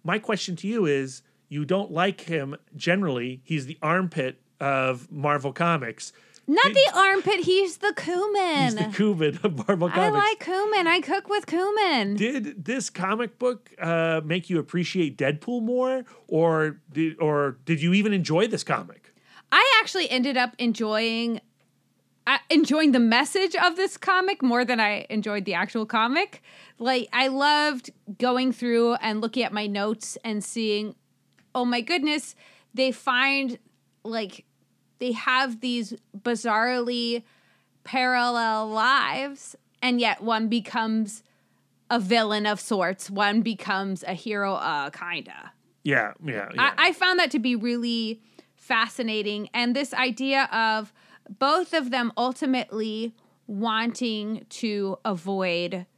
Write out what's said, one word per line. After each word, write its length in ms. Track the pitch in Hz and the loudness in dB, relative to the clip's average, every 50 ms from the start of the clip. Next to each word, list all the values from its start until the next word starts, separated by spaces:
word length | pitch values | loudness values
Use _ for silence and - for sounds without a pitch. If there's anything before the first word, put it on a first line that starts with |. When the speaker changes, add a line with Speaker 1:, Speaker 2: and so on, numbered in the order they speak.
Speaker 1:
My 160 | _ 165 185 214 | _ 0 -2 0
question 380 | 214 - 214 180 - - 175 | 0 -2 -4 -2 -2 -8 -8
to 100 | 156 - 196 | -6 -6 -4
you 180 | 233 233 190 | 0 0 2
is, 360 | 151 143 139 135 135 131 - _ _ _ _ _ _ | 2 2 0 0 -4 -10 -16 _ _ _ _ _ _
you 160 | 147 147 151 | -8 -8 -2
don't 260 | 135 180 196 202 214 | 0 0 -2 -2 -2
like 300 | 156 160 180 202 196 - | 0 0 0 0 0 -4
him 340 | - - 165 151 139 139 147 - _ _ - | -8 -6 -4 -4 -4 -6 -10 -14 _ _ -16
generally. 680 | 143 - 165 175 196 196 160 131 123 120 127 127 127 _ | -6 0 0 2 2 2 0 0 -2 -4 -6 -8 -10 _
He's 220 | - 160 147 131 | -4 -4 -4 -4
the 100 | 131 156 - | -6 -10 -4
armpit 580 | - 156 170 185 190 170 - 160 131 127 - _ _ _ _ _ | -2 0 0 2 0 -2 -2 -2 -4 -4 -4 _ _ _ _ _
of 540 | 139 139 139 135 131 131 127 123 - - | -2 0 0 2 2 0 -2 -2 -6 -12
Marvel 400 | 165 147 135 147 147 139 131 143 | -8 -2 0 2 0 2 0 -4
Comics. 600 | 131 - 170 170 170 151 123 113 110 - - - _ - _ _ _ - _ - | -2 0 0 2 2 0 -2 -6 -10 -12 -16 -18 _ -20 _ _ _ -12 _ 2
Speaker 2:
Not 160 | 294 403 523 | 4 6 6
Speaker 1:
Did 100 | 571 - | 6 6
Speaker 2:
the 220 | 539 539 392 - 359 | 6 4 6 6 4
armpit, 420 | 392 392 392 392 - 381 427 359 330 | 4 6 4 4 2 2 2 2 2
he's 320 | 339 370 381 392 359 320 - | 4 4 4 2 0 -2 -2
the 140 | - 415 - | -2 -2 -2
cumin. 680 | - - 311 359 359 392 427 403 403 370 349 311 277 | -2 -4 -2 -2 0 0 0 0 0 2 2 2 2
Speaker 1:
He's 120 | 269 247 220 | 2 2 2
the 160 | 214 214 220 196 | 0 -4 -4 0
cumin 440 | - 208 214 202 160 160 147 143 - - | 2 2 2 2 2 0 0 0 0 -2
of 240 | 208 160 139 - - | -2 -2 -2 0 0
Marvel 200 | 202 170 175 175 | 2 2 2 2
Speaker 2:
I 20 | - 359 392 427 | 2 4 4 4
Speaker 1:
Comics. 140 | 427 415 403 | 4 4 2
Speaker 2:
like 160 | 427 440 427 | 2 0 -2
cumin. 460 | - 339 359 381 403 427 427 392 349 | -4 -4 -2 0 0 2 2 2 4
I 140 | 330 339 359 | 4 2 2
cook 280 | - 269 349 392 392 - | 2 0 -2 -2 0 -2
with 180 | 403 415 403 | -2 -2 -2
cumin. 720 | - 311 339 370 403 415 440 415 359 302 247 202 196 202 | -2 -2 0 0 0 2 2 2 2 2 2 0 0 0
Speaker 1:
Did 480 | 208 208 233 294 269 214 151 - 202 143 | 0 0 0 0 -4 -4 -6 -8 -8 -6
this 240 | - 247 269 - - | -4 -4 -4 -4 -6
comic 480 | _ - 180 190 214 220 240 - - _ | _ -4 -2 -2 0 -2 -2 -6 -6 _
book, 320 | 240 247 247 247 _ - - - | -2 -2 -2 -4 _ -20 -12 -8
uh, 440 | 170 165 170 165 165 165 160 160 151 | -4 0 0 2 2 2 0 -2 -2
make 240 | 151 165 185 165 - | -2 -4 -4 -2 -2
you 80 | 180 160 | -2 -2
appreciate 580 | 147 - - 175 170 - - 190 170 147 113 - | -2 -2 -2 -2 -2 -2 0 0 -2 -2 -2 -2
Deadpool 440 | 139 135 147 151 - 233 247 247 | -2 -2 -2 -2 -4 -4 -4 -2
more? 420 | 220 226 247 247 254 262 262 262 247 - - - _ - | -2 0 0 0 0 0 -2 -4 -6 -10 -20 -20 _ -2
Or 520 | - 156 165 165 160 156 156 156 147 - _ - | 2 2 4 4 4 2 0 -2 -2 -8 _ -8
did, 300 | 135 147 160 160 156 - | -2 -2 -2 -2 0 0
or 380 | 165 151 151 147 143 139 127 131 - | 0 2 2 2 0 0 -2 -6 -2
did 140 | - 165 143 | -2 -2 0
you 120 | 156 170 | 2 4
even 200 | 185 202 208 214 202 | 4 4 4 4 2
enjoy 320 | 190 160 - 156 170 214 | 0 0 2 2 2 2
this 180 | 233 156 - - | 2 0 -4 -2
comic? 500 | - 143 113 95 - - - _ - _ _ _ _ - - _ _ | -4 -4 -4 -4 -10 -18 -20 _ -20 _ _ _ _ -20 -20 _ _
Speaker 2:
I 260 | 277 339 453 539 523 440 | 4 6 6 8 6 4
actually 300 | 440 - - 381 339 - | 4 2 -2 -2 -2 0
ended 260 | 247 254 240 220 220 | 0 0 0 2 2
up 200 | 254 247 240 233 - | 0 0 -2 -2 -2
enjoying, 840 | 247 233 208 - 226 214 214 214 226 226 226 226 233 233 226 - _ _ _ _ _ _ _ _ _ _ _ _ _ _ _ _ _ | -2 -2 0 0 -2 -2 0 0 0 0 -2 -2 -2 -4 -4 -6 _ _ _ _ _ _ _ _ _ _ _ _ _ _ _ _ _
uh, 120 | 233 269 277 - _ | 0 0 0 2 _
enjoying 420 | 320 359 330 - 285 311 320 294 | 4 4 4 4 4 4 6 6
the 80 | 254 254 | 6 6
message 540 | 233 226 220 247 294 - - 392 381 359 - | 6 6 6 4 4 2 0 0 0 2 2
of 220 | 339 339 359 330 | 2 2 2 2
this 200 | 359 381 - - | 2 -2 -2 -4
comic 460 | - - 381 370 370 370 381 403 - | -4 0 2 2 2 2 0 -2 0
more 220 | 262 254 233 240 247 | 2 2 2 2 2
than 160 | 226 247 226 | 2 2 2
I 260 | 220 208 208 202 - - | 2 2 0 -2 -6 -4
enjoyed 360 | - 214 196 220 208 208 185 | -4 -4 -2 -2 -4 -4 -4
the 100 | 202 180 | -2 -2
actual 320 | 170 196 208 - 226 220 | -2 -2 -2 -4 -6 -4
comic. 560 | 214 - 220 220 240 269 330 392 415 - - _ - - - - - _ _ | -2 0 0 0 2 0 -2 -2 -2 -8 -20 _ -20 -20 -20 -20 -20 _ _
Like, 300 | 233 247 262 247 233 - | -2 0 0 0 -2 0
I 160 | - 240 262 269 | 0 2 2 2
loved 640 | 262 269 277 294 302 294 294 302 294 254 - - _ _ _ - 196 _ | 2 2 2 4 4 4 2 0 -2 -4 -10 -14 _ _ _ -16 -6 _
going 320 | 240 247 247 254 254 262 | 0 0 2 2 0 0
through 440 | 233 - 247 240 233 233 233 233 233 | -2 -2 -2 0 2 4 4 2 2
and 260 | - - 220 214 214 | 0 -2 -4 -4 -2
looking 240 | 226 226 220 254 233 | -4 -2 -2 -2 -2
at 80 | - | -2
my 140 | 202 208 214 208 | -2 -4 -4 -2
notes 500 | 202 202 202 214 220 214 - - - - - | -2 -2 -2 -2 -2 -4 -8 -12 -12 -10 -8
and 180 | 226 214 208 | -6 -4 -4
seeing, 540 | 196 - - 233 226 214 208 208 214 208 - _ _ _ _ _ _ _ _ _ _ _ _ | -6 -6 -6 -4 -2 0 0 -2 -4 -6 -12 _ _ _ _ _ _ _ _ _ _ _ _
oh 100 | 254 247 | -2 0
my 160 | 240 240 240 | 0 0 -2
goodness, 540 | 233 - 349 349 269 302 302 302 - - - _ - - _ _ _ _ - | 0 -2 -2 0 0 0 -2 -2 -4 -8 -18 _ -20 -20 _ _ _ _ -2
they 160 | 220 262 262 | 0 0 0
find, 680 | 233 - - 269 247 247 262 269 277 277 269 247 - - _ _ _ _ _ _ _ _ | 0 -2 -2 0 0 2 2 2 2 0 0 -2 -6 -8 _ _ _ _ _ _ _ _
like, 420 | _ 220 226 226 214 185 - - _ _ _ _ _ _ _ _ _ _ _ _ | _ -6 -6 -6 -6 -6 -10 -20 _ _ _ _ _ _ _ _ _ _ _ _
they 140 | 247 254 | -4 -4
have 480 | 233 233 - 269 254 262 277 262 226 220 | -4 -2 0 0 2 2 0 0 -4 -6
these 340 | - 254 240 240 220 190 240 - _ _ - 202 | -4 -4 -4 -4 -4 -6 -10 -16 _ _ -20 -8
bizarrely 1040 | _ 240 240 214 - 233 208 220 226 247 254 247 240 240 247 240 240 233 233 233 226 _ _ _ _ _ _ _ _ _ _ _ _ | _ -4 -4 -2 0 0 2 2 2 2 0 -2 -2 -2 -2 -2 -2 -2 -2 -4 -6 _ _ _ _ _ _ _ _ _ _ _ _
parallel 840 | - - 262 254 254 254 247 240 247 240 233 226 226 220 214 220 220 | -4 -2 0 2 2 2 2 2 2 0 0 0 0 0 0 -2 -2
lives, 840 | 214 220 220 247 269 269 - - 147 262 269 285 277 269 - - - - _ _ _ _ | 0 2 4 4 4 4 2 0 -2 -4 -6 -6 -10 -14 -18 -20 -20 -20 _ _ _ _
and 200 | - 254 247 240 | 0 0 2 2
yet 200 | 233 220 180 - | 2 0 0 0
one 280 | 202 226 226 220 226 220 | -2 -2 0 0 0 0
becomes 760 | 233 240 196 - - 240 226 220 220 220 220 202 - - _ _ _ _ _ _ _ _ _ _ _ _ _ _ | 0 -2 -2 -2 -4 -4 -2 0 0 -2 -2 -4 -6 -16 _ _ _ _ _ _ _ _ _ _ _ _ _ _
a 100 | 240 240 | -2 -2
villain 440 | 196 185 233 233 220 208 214 214 208 | 2 2 2 2 4 2 0 0 0
of 120 | 214 208 196 | 0 -2 -2
sorts, 480 | - - 226 190 180 175 190 - - - | -2 -4 -2 0 0 -2 -2 -6 -10 -8
one 340 | 196 196 208 202 208 226 | -2 0 2 2 2 2
becomes 600 | 202 233 220 - - - 202 190 196 196 190 180 | 0 0 -4 -6 -4 -4 -4 -2 -2 -4 -6 -6
a 120 | - - 185 | -6 -8 -8
hero, 400 | 165 - 220 208 202 202 196 190 | -8 -6 -6 -4 -2 -2 -2 -2
uh, 360 | - - 156 156 147 139 147 | -2 -2 -4 -4 -4 -4 -6
kinda. 600 | - - 180 175 170 156 - - - 71 - - _ _ _ _ _ _ _ | -8 -10 -8 -8 -8 -8 -8 -12 -18 -20 -20 -20 _ _ _ _ _ _ _
Speaker 1:
Yeah, 300 | 147 139 123 107 104 - _ 160 | 0 0 0 0 -2 -6 _ -10
yeah, 240 | 151 120 104 98 - - | -8 -6 -6 -8 -6 -2
yeah. 180 | - 254 277 - | 0 0 0 2
Speaker 2:
I, 120 | - 311 359 | 2 2 2
I 40 | |
found 280 | 339 - 370 370 370 359 | 2 2 0 2 2 2
that 100 | 349 269 | 2 2
to 60 | 285 269 | 0 -2
be 160 | 220 254 247 | 0 0 -2
really 640 | 220 208 240 240 240 233 240 233 233 220 214 226 220 _ _ _ - _ _ _ | 0 -2 -2 -2 -2 -2 -2 -2 -2 -4 -6 -8 -10 _ _ _ -20 _ _ _
fascinating, 920 | _ - - 247 226 226 226 - - 240 220 214 214 202 208 208 208 208 - - | _ -6 -2 0 0 0 -2 -4 -6 -4 -4 -2 -2 -4 -4 -4 -6 -8 -6 -4
and 220 | 240 240 240 240 | -2 0 0 0
this 160 | 277 285 - - | -2 -2 -4 -2
idea 500 | - 254 262 226 - 262 269 269 269 269 | -2 -2 -2 -2 -4 -2 0 0 0 0
of 480 | - - 226 226 220 220 220 214 208 _ _ _ _ - - _ - 196 _ | 0 0 0 0 0 0 -2 -4 -8 _ _ _ _ -20 -20 _ -20 -4 _
both 340 | 262 277 311 359 359 - 339 | 2 2 2 2 0 0 -2
of 160 | 320 269 247 | -2 -2 0
them 220 | 233 254 240 233 - | -2 -2 -2 -2 -2
ultimately 1000 | - 240 254 254 - 311 269 262 254 - - 196 220 220 220 214 220 226 233 226 _ _ _ _ _ _ | -2 -2 -2 -2 -2 -2 0 0 0 -2 -4 -6 -6 -4 -4 -4 -6 -6 -8 -8 _ _ _ _ _ _
wanting 1000 | - 208 196 220 226 214 220 226 240 226 - 247 233 220 214 208 214 220 - - _ | -10 -6 -4 -2 0 0 0 0 -2 -2 -2 -2 -2 -2 -2 -4 -6 -6 -8 -8 _
to 500 | - - - 220 208 208 196 196 190 - _ | -10 -4 -4 -2 -2 0 -2 -2 -4 -4 _
avoid 840 | 220 196 170 160 190 196 190 185 180 170 175 175 175 180 175 180 _ _ | -4 -4 -4 -4 -4 -2 0 0 0 0 0 -2 -4 -4 -8 -10 _ _